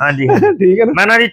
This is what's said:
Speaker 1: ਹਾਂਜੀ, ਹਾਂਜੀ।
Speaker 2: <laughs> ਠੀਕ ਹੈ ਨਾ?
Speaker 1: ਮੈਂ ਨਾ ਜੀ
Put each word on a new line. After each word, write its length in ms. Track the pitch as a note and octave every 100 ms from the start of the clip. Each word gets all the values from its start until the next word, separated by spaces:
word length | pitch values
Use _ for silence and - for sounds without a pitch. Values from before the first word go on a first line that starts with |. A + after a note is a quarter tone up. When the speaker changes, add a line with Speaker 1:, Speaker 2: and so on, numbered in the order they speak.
Speaker 1:
ਹਾਂਜੀ, 260 | C#3+ C#3 C3+
ਹਾਂਜੀ। 180 | G4+ G#4 F4+
Speaker 2:
<laughs> 20 |
ਠੀਕ 220 | F#3 F#3+
ਹੈ 40 |
ਨਾ? 80 | A3+ D4
Speaker 1:
ਮੈਂ 100 | G3+
ਨਾ 120 | A3+
ਜੀ 100 | A#3